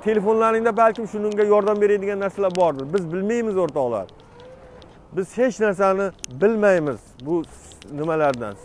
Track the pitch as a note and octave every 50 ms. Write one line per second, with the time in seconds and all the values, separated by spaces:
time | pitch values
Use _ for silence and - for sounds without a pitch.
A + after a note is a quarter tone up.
0 | - G#3 A3 G#3+ F#3 G#3+ A3 A3 A3+ A3+ A3+ A3+ A3+ A#3 G#3+ A3+ A3+ A3+ A3 A#3
1 | A3+ F#3 - G#3+ G#3 G#3+ G#3 G#3 G#3+ G#3 G#3 G#3 G3+ G#3 G#3+ G#3 G#3 G3+ G#3 G3+
2 | F#3+ G3+ G3+ G3 G3 G3 - - G3 F#3 F3+ F#3 F3+ E3 C#3+ C3+ C3+ C#3 E3+ G3+
3 | F3+ D#3 E3 F#3+ F#3+ G#3 A#3 A#3+ A3+ A3 G3 F#3 F3 D#3 - D3+ C3 A#2+ A#2 G2+
4 | F#2 - - - - - - - - - - - - - - - - - - -
5 | - - - F3 G3 - - G#3+ B3 B3+ G3 - A3 G#3+ F#3+ E3+ G3+ G3 F#3+ F#3+
6 | G3 F#3+ - - - - B2+ C3 F3+ G#3+ A3+ G#3+ G#3 G3+ F#3 F3 D3+ D3 B2 G2
7 | - - - - B2+ D3 F3 E3+ D3 - - - - - - - - - D3 C#3+
8 | D3+ E3 D#3+ D#3+ D3+ C#3+ C3 A#2+ A#2 G#2 G2 - -